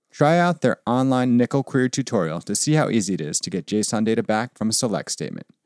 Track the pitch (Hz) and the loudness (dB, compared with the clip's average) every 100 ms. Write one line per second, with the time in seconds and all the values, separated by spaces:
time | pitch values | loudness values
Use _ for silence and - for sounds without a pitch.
0 | _ - 147 170 175 170 127 - - 127 | _ 0 2 4 2 2 0 0 0 0
1 | 131 127 127 120 120 139 - 135 127 - | 2 2 2 2 2 0 0 0 0 -2
2 | 127 110 80 82 - 104 - 151 - 113 | -2 0 0 -4 -4 -2 2 2 2 0
3 | 95 95 76 - - 90 - 107 101 110 | 0 -4 -4 -6 -4 -6 -2 -2 0 0
4 | 110 110 110 107 123 - 110 110 120 87 | 0 0 0 0 -2 -4 -2 0 -2 -2
5 | - - 78 - - _ | -4 -8 -8 -10 -16 _